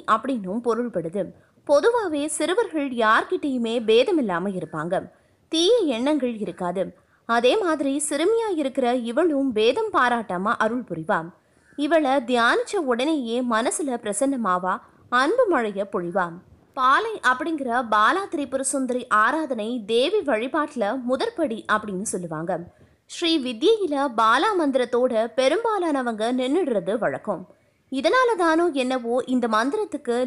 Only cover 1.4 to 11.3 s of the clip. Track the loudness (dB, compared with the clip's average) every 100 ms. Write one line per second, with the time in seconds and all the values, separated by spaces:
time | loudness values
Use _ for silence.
1.4 | _ _ 2 4 6 2 0 -2 -4 -2
2.4 | -2 0 0 -2 -2 2 4 4 2 -4
3.4 | -2 -2 -2 0 4 4 4 2 0 -2
4.4 | -2 -6 -6 -6 -2 -4 -4 _ _ _
5.4 | -6 0 2 4 2 0 0 0 -2 -4
6.4 | -8 -6 -4 -4 -4 -8 _ _ -2 2
7.4 | 4 4 2 0 0 -2 -2 0 2 2
8.4 | 0 -2 -2 -2 0 0 -2 0 2 2
9.4 | 0 2 2 2 0 2 2 0 -2 -2
10.4 | -2 0 0 -2 -6 -6 -2 -2 -4